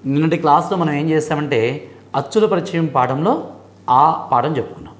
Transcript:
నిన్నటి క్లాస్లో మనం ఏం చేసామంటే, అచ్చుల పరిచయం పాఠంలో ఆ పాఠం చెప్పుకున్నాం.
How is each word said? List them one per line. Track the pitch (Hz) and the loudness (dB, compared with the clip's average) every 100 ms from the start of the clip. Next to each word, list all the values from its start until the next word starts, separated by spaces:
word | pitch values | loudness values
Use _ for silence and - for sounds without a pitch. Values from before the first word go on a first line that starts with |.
| 131 | -2
నిన్నటి | 143 160 165 | 0 2 0
క్లాస్లో | 160 147 165 190 | 4 2 2 -2
మనం | 160 | 0
ఏం | 143 156 | 0 0
చేసామంటే, | 156 151 151 147 123 117 143 - - - 139 | 0 0 -4 0 0 0 -4 -12 -20 -6 -6
అచ్చుల | 135 220 214 | -2 0 2
పరిచయం | 190 165 170 160 | 0 -2 -2 0
పాఠంలో | 135 123 135 180 262 - - - - - | 0 0 0 0 -2 -6 -18 -20 -16 2
ఆ | 127 156 160 - | 4 4 2 -2
పాఠం | 127 135 147 | 0 0 -2
చెప్పుకున్నాం. | - - - | -6 -12 -18